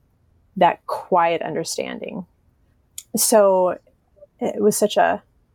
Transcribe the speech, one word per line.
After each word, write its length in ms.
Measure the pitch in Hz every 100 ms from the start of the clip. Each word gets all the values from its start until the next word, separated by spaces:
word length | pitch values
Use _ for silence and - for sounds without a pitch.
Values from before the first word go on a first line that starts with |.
| _ _ _ _ _ -
that 280 | 170 - -
quiet 540 | - - 180 170 170
understanding. 840 | - 165 160 - 65 - - - 180 _ _ _ _ _ _ - - 220
So 640 | - 220 196 185 180 - _ _ _ _ - -
it 220 | 240 -
was 160 | 208 214
such 220 | 208 202
a, 240 | 170 202 _ _ _